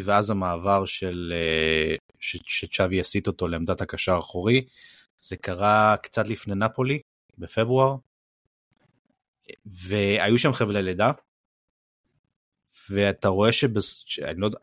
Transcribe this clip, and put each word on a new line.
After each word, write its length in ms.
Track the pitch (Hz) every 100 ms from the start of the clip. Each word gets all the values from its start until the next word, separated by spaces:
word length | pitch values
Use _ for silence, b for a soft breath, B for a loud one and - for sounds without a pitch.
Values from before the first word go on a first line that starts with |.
ואז 260 | 95 101 101
המעבר 560 | 101 92 85 95 101 95
של, 480 | - 92 90 85 85
אה, 600 | 82 80 80 78 80 78 - _
ש-, 180 | - - -
שצ'אבי 500 | - - - 95 92
יסיט 320 | 87 104 101
אותו 200 | 87 87
לעמדת 340 | 82 82 90
הקשר 340 | - - - 90
האחורי, 500 | - 90 98 127 127 B B B B _
זה 160 | - 92
קרה 580 | - 90 101 107 107 104
קצת 240 | - - 110
לפני 280 | 110 - 98
נפולי, 440 | 110 - 131 147 - _ _ -
בפברואר, 580 | 87 - 113 127 135 135 - _ _ _ _ _ _ _ _ _ _ _ _ _ - - 101
והיו 720 | 90 90 104 101 104 101 120
שם 160 | 151
חבלי 280 | 120 110 101
לידה, 280 | 92 90 113 143 _ _ _ _ _ _ _ _ _ _ _ _ _ _ _ - -
ואתה 380 | 98 101 95 101
רואה 240 | 95 110
שבס-, 520 | 113 131 104 - - -
ש-, 140 | -
אני 200 | 71 82
לא, 80 | 104 -